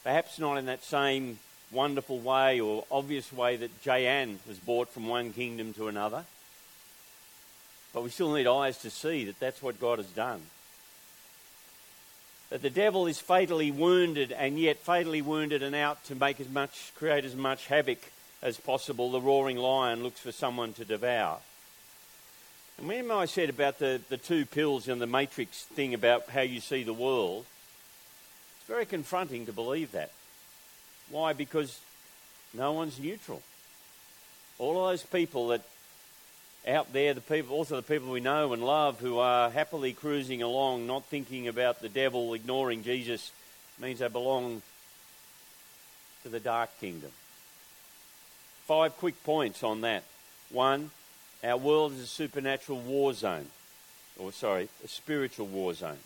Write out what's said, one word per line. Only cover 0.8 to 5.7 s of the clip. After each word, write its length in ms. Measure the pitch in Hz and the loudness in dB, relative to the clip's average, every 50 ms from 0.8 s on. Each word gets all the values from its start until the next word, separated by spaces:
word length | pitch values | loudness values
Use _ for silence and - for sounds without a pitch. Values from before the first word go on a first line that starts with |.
| - | -4
same 560 | - - 143 139 139 135 135 131 123 117 104 - - - - - - | 0 2 4 4 4 2 2 0 -4 -8 -12 -16 -20 -20 -20 -20 -6
wonderful 480 | 110 127 139 147 143 139 131 - 135 123 | 0 0 2 2 2 -2 -2 -4 -6 -4
way 400 | 117 127 131 131 135 135 131 123 | 0 2 4 6 6 6 6 4
or 240 | 113 107 107 110 - - | 2 0 0 -2 -2 0
obvious 400 | - 139 139 139 147 139 123 - | -2 -2 0 0 -4 -6 -6 -8
way 240 | 135 127 120 123 123 | -4 2 2 2 2
that 260 | 117 117 120 92 - | 2 -4 -8 -10 -8
Jayan 560 | - 139 127 127 127 123 135 139 135 113 104 95 - | 0 2 2 4 4 4 2 2 0 -2 -6 -10 -12
was 140 | 113 104 90 | -14 -16 -10
brought 300 | 90 104 120 120 123 - | -2 0 2 2 2 -2
from 180 | - 123 110 | -4 -8 -4
one 240 | 113 117 120 120 117 | -2 -2 -2 -2 -4
kingdom 420 | 101 117 123 120 117 113 110 110 | -6 -6 -6 -6 -6 -8 -8 -8